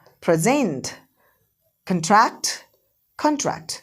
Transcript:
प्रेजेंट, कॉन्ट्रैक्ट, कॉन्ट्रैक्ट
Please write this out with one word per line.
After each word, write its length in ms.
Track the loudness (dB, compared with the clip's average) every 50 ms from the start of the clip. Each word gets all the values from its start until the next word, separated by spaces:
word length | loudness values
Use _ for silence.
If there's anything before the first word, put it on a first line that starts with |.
| _ _ _ _ -2
प्रेजेंट, 640 | 0 0 2 2 2 2 2 2 0 -2 -4 -8 -10 -12 -14 _ _ _ _ _ _ _ _ _ _ _ _ _ _ _ _ -6
कॉन्ट्रैक्ट, 600 | -4 -4 -2 0 4 4 4 4 4 0 -4 -8 -8 -8 -8 -12 _ _ _ _ _ _ _ _ _ _ -2
कॉन्ट्रैक्ट 560 | -2 0 0 0 -2 -4 -6 -6 -10 -14 -14 -16